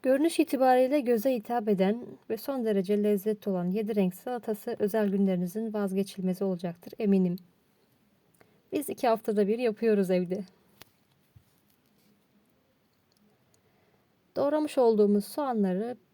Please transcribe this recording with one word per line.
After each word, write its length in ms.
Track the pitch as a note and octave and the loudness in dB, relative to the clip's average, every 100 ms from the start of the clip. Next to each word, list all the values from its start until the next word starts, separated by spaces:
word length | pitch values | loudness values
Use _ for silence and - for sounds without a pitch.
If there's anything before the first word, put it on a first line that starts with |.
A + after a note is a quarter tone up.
Görünüş 360 | C4 C4+ D#4+ - | 2 4 2 2
itibariyle 600 | D#4 C4 C4 B3+ B3+ D4 | 0 4 4 6 4 2
göze 360 | A#3+ A#3 B3+ B3+ | 2 0 2 -2
hitap 320 | G#3 A#3+ G#3+ | -2 -4 0
eden 380 | F#3+ F#3+ A3+ B3 - _ | 2 2 0 -6 -18 _
ve 80 | A3 | -8
son 280 | - C4+ A3 | -4 -4 0
derece 380 | G3+ F#3 G#3 | 0 0 0
lezzetli 480 | G#3 G#3 G#3+ G#3 - | 2 0 -2 -4 -4
olan 140 | F#3+ F3+ | -2 -2
yedi 300 | G3 G#3 G#3 | -2 -2 0
renk 200 | F#3 - | 0 -2
salatası 600 | - B3 G#3+ G#3+ - A3+ | -8 -8 -6 -6 -6 -4
özel 300 | G#3 A3 G#3 | -2 0 0
günlerinizin 640 | G3 G3 F#3 F3+ G#3+ A3+ | 2 0 0 -2 -6 -6
vazgeçilmezi 720 | G#3+ G3+ F#3+ G3 - F#3 F#3 | -4 -2 -2 -4 -4 -4 -2
olacaktır 500 | G3 F3+ F3+ E3+ - - | -2 -2 -6 -10 -18 -4
eminim. 360 | G#3 G3 F3+ F3+ - _ _ _ _ _ _ _ _ _ _ _ _ | 2 4 2 -2 -10 _ _ _ _ _ _ _ _ _ _ _ _
Biz 180 | A#3+ C4+ | -6 -6
iki 180 | G3 B3 | -2 0
haftada 400 | A3 A3+ G#3 G3 | 0 0 0 0
bir 120 | A3+ | 0
yapıyoruz 500 | B3 G#3+ A3+ G#3 F#3 | -2 0 0 2 2
evde. 340 | F#3 F3 F#3 G3 _ _ _ - _ _ _ _ - _ _ _ _ _ _ _ _ _ _ _ _ _ _ _ _ _ _ _ _ _ _ _ _ _ _ _ _ _ - | 0 0 -6 -8 _ _ _ -20 _ _ _ _ -20 _ _ _ _ _ _ _ _ _ _ _ _ _ _ _ _ _ _ _ _ _ _ _ _ _ _ _ _ _ -2
Doğramış 420 | C#4 D4+ D4+ - | 0 0 -2 2
olduğumuz 480 | A#3+ G#3+ G#3 G3+ G3+ | 2 4 4 2 -2
soğanları 720 | - C#4 A#3 F#3+ F#3 A#3 A#3+ _ | -6 -4 0 -2 -2 -6 -10 _